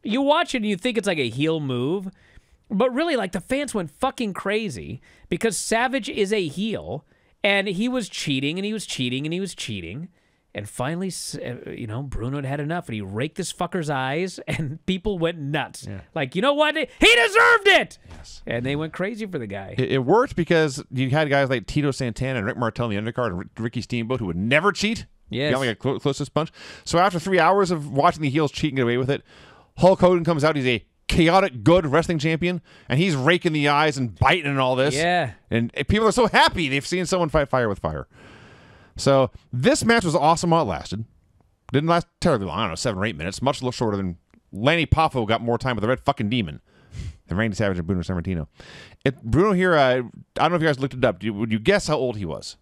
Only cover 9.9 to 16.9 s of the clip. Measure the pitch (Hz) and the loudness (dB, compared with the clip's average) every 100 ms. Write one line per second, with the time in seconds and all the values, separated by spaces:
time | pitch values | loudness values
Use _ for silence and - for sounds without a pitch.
9.9 | 117 180 _ _ _ _ - 104 - 123 | -12 -14 _ _ _ _ -12 -10 -6 -6
10.9 | 170 190 165 - - - 123 - - 110 | -4 -6 -8 -10 -10 -10 -10 -12 -12 -8
11.9 | 113 139 104 117 143 135 143 147 175 - | -8 -8 -8 -6 -6 -6 -6 -4 -6 -6
12.9 | 110 95 104 151 - 175 - 170 190 151 | -10 -6 -6 -6 -6 -10 -6 -4 -4 -4
13.9 | 139 131 151 185 - - 147 151 156 - | -4 -2 -4 -6 -8 -8 -6 -6 -6 -4
14.9 | 185 214 190 165 175 139 151 123 - - | -2 -2 -2 -2 -2 -4 -4 -4 -10 -12
15.9 | 98 - 165 135 170 254 285 302 302 294 | -12 -10 -6 -4 0 2 4 2 0 -6